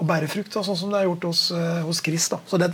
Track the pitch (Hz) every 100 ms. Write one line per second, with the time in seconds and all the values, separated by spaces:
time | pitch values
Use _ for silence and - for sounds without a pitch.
0 | 160 165 156 202 202 220 190 185 196 202
1 | 190 175 180 170 - 170 165 170 160 170
2 | - 165 - 185 - 185 175